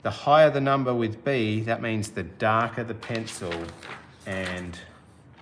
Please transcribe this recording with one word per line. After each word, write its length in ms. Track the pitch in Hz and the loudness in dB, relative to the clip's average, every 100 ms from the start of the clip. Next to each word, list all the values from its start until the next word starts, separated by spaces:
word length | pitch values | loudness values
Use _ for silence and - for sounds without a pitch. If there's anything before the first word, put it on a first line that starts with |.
The 80 | 110 | -6
higher 380 | - 143 151 156 | -4 6 8 8
the 140 | 139 | 6
number 320 | 135 139 127 | 2 2 2
with 300 | 120 110 104 | 0 0 -2
B, 360 | 139 135 107 107 | -2 0 0 0
that 220 | 110 117 | -2 -2
means 280 | 117 110 104 | -2 -2 -4
the 120 | 101 | -8
darker 600 | 85 - 110 110 117 123 | -10 -2 2 2 2 -4
the 120 | 113 | -6
pencil 580 | 110 - 117 113 - 90 85 82 80 - - - - | -8 -6 -6 -6 -8 -6 -6 -8 -12 -16 -16 -18 -16
and 540 | - 95 92 90 90 85 - - - - - - | -8 -6 -4 -6 -10 -12 -18 -20 -20 -20 -20 -20